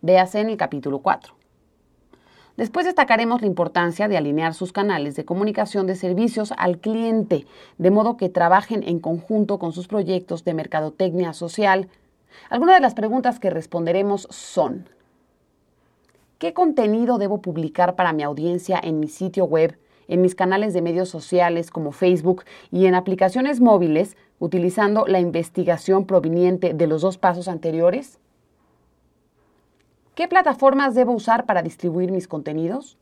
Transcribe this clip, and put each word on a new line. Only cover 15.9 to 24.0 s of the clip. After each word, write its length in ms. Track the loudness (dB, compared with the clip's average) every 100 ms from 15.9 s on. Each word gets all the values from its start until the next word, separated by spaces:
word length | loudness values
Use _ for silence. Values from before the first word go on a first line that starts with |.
| _ _ _ _ _
¿qué 140 | -6
contenido 640 | 0 2 2 2 2 0 0
debo 240 | 0 -4
publicar 560 | -4 -6 -6 0 0 2
para 160 | 0
mi 100 | 0
audiencia 560 | -4 -4 -2 -4 -2 -4
en 180 | -2 -4
mi 80 | -4
sitio 380 | -6 -6 -2 0
web, 320 | 2 2 0 _ _ -4
en 140 | 2
mis 140 | 2
canales 400 | 2 0 0 0
de 80 | -2
medios 260 | -2 -2 -4
sociales 600 | -8 -2 2 2 0 -6
como 220 | -6 -8
Facebook 520 | 0 2 4 2 -2 -4 -20 -8
y 140 | 2 4
en 80 |
aplicaciones 680 | 4 0 0 0 0 -2 4
móviles, 580 | 6 6 4 0